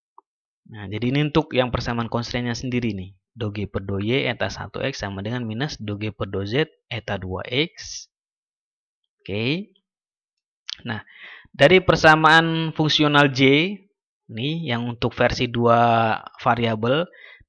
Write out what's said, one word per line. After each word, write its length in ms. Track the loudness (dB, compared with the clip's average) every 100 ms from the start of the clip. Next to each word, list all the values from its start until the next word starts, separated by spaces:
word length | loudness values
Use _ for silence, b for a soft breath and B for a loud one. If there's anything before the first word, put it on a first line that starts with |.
| _ -20 _ _ _ _ -20
Nah, 200 | -14 -10
jadi 200 | -4 -2
ini 200 | 0 2
untuk 240 | 0 0
yang 160 | -2 -2
persamaan 400 | -2 -4 -4 -4
constraint-nya 440 | -4 -4 -6 -4 -6
sendiri 320 | -4 -4 -4
nih. 240 | -6 -10 _ _ -8
Do 160 | -8
G 120 | -6 -6
per 160 | -8 -6
do 160 | -4
Y 240 | -2 -2 -2
eta 240 | -4 -6
satu 320 | -6 -12 -6
X 200 | -6 -6
sama 200 | -8 -8
dengan 240 | -6 -6 -6
minus 320 | -6 -6 -8
do 160 | -8
G 160 | -6 -8
per 160 | -8 -6
do 160 | -6
Z 280 | -4 -2 -4 _ -14
eta 240 | -12 -8 -8
dua 280 | -6 -8 -6
X. 600 | -4 -4 -6 -16 -16 -18 _ _ _ _ _ _ _ _ _ _ _
Oke. 520 | -8 -4 -2 -4 -8 _ _ _ _ _ _ _ _ _ -16 -14
Nah, 240 | -10 -10 -12 B B B B
dari 240 | 4 6 6
persamaan 920 | 6 4 6 6 6 6 4 0 -2
fungsional 560 | -2 0 2 4 4 4
J, 440 | 4 4 4 2 -6 _ _ _ _ -14
nih 280 | -8 -6 -6 -4
yang 200 | -4 -4
untuk 240 | -4 -4
versi 320 | 2 0 2 -2
dua 720 | 2 4 6 6 4 2 -2 -8 -4
variabel, 640 | 0 0 0 -2 0 0 -2 B B B